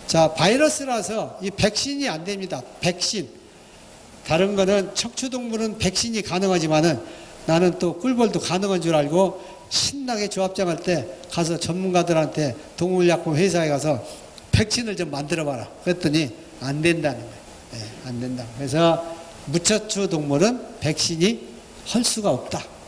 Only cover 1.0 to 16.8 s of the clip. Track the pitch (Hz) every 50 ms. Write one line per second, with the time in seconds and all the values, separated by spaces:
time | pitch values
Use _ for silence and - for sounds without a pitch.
1 | 180 185 220 214 160 127 - - 185 196 190 - - 220 214 - - 277 285 285
2 | 277 233 160 156 170 196 202 196 190 170 156 127 123 - - - - 175 180 180
3 | - - - 196 135 113 - - - - - - - - - - - - - -
4 | - - - - - - 151 170 196 202 202 196 190 185 208 196 185 - - -
5 | - 233 - - 254 262 254 247 240 233 226 214 226 220 196 - - 190 190 -
6 | - 233 226 214 - - 165 185 196 190 180 175 156 156 156 156 160 170 143 113
7 | - - - - - - - - - - 160 170 185 180 170 - 180 170 160 -
8 | - 254 254 233 233 202 175 151 - - 165 185 202 196 190 175 160 165 160 151
9 | 147 143 156 185 196 175 - - - - - - - - - - - - 277 285
10 | 262 247 233 208 208 196 - 190 190 185 185 202 190 175 160 151 - 185 175 147
11 | 123 - - - - - - 175 165 160 170 156 - - 165 185 190 185 180 175
12 | 165 165 170 160 151 143 - 160 151 135 117 - - - - - 170 185 185 185
13 | 175 170 165 160 - 165 151 143 196 190 170 175 160 151 143 135 147 156 139 113
14 | - - - - - - - - - - - - 220 214 - 240 247 214 190 170
15 | 175 151 143 139 147 151 175 165 151 143 135 113 107 - - - - 175 175 180
16 | - 156 147 160 156 120 - - - - - - 123 135 143 151